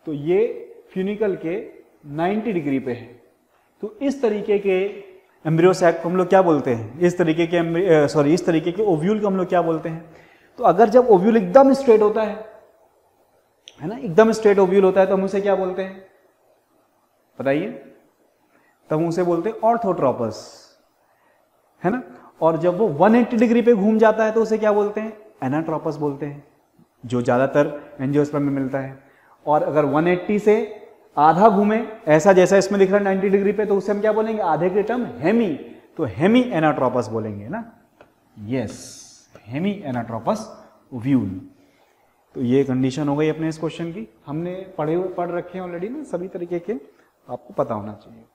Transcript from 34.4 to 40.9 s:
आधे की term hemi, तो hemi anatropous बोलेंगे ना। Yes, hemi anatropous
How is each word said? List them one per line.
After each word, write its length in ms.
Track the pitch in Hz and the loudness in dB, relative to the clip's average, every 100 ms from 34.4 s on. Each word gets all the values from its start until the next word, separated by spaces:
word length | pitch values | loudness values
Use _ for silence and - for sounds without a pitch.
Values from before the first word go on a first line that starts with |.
आधे 280 | 185 151 180 | -2 0 0
की 140 | 196 | 0
term 220 | 196 240 220 | -2 -4 -6
hemi, 500 | - 156 226 214 135 - - _ - | -4 0 0 0 -4 -12 -20 _ -8
तो 100 | 143 | -8
hemi 360 | 95 175 240 240 | -2 2 2 2
anatropous 540 | 170 160 147 131 123 110 | 0 0 0 0 -2 -4
बोलेंगे 400 | 113 110 101 101 | -6 -6 -10 -10
ना। 320 | 214 226 _ _ _ _ _ _ - | -12 -12 _ _ _ _ _ _ -18
Yes, 680 | 104 131 104 - - - - - _ - - | -8 -6 -6 -10 -18 -20 -20 -20 _ -20 -12
hemi 220 | 135 190 202 | -6 -6 -6
anatropous 560 | 139 123 117 117 127 214 - - - _ _ | -8 -8 -8 -8 -6 -6 -8 -20 -20 _ _